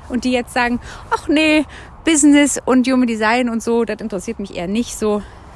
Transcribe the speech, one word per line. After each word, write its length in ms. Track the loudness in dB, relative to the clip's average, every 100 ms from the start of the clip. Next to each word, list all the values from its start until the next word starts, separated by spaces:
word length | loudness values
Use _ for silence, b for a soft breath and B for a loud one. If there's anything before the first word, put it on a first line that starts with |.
| -8
und 160 | -4 -2
die 60 |
jetzt 200 | -2 -2
sagen, 280 | -2 -2 -2 B B B
„Ach 200 | -6 0
nee, 360 | 2 4 2 0 B B -8
Business 580 | 0 4 6 6 4 0 0
und 200 | 2 2
Human 200 | 2 0
Design 400 | 0 0 2 0
und 160 | -2
so, 220 | -2 0 0
das 160 | -4
interessiert 380 | -6 -8 -8 -8
mich 160 | -8 -8
eher 120 | -4
nicht 300 | -4 -4 -4
so.“ 220 | -2 -2 -4 B B